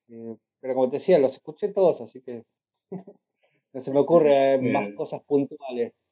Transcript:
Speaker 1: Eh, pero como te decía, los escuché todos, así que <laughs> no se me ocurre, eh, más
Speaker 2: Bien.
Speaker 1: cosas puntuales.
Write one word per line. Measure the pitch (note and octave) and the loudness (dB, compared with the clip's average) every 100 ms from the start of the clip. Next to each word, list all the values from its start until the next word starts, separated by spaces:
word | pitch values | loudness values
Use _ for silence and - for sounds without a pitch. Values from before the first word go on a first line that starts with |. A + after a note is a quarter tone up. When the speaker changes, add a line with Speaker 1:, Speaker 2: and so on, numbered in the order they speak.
| _ | _
Speaker 1:
Eh, | A#2 A2+ A2 _ _ | -18 -16 -16 _ _
pero | C3 C3 | -4 0
como | B2+ | 0
te | C#3 | 0
decía, | - E3+ | 2 2
los | C3 | 2
escuché | - - - G3+ | -2 -16 -10 -6
todos, | G3 F3+ - | 0 2 0
así | A#2 C3 | -6 -18
que | B2+ A#2+ - _ _ _ - | -16 -16 -16 _ _ _ -18
<laughs> | F#3+ - - _ _ _ _ _ | -18 -18 -20 _ _ _ _ _
no | B2+ | -14
se | C3 | -2
me | C#3 | 0
ocurre, | C#3 E3 D3+ C3+ C3+ C3+ | 4 4 6 4 4 2
eh, | |
más | B2+ - - | 2 -2 -4
Speaker 2:
Bien. | - | -8
Speaker 1:
cosas | D3 D3+ | -10 -10
puntuales. | - C#3+ C3+ D3+ C3 B2 A#2 _ _ | -2 -2 -2 -8 -10 -6 -6 _ _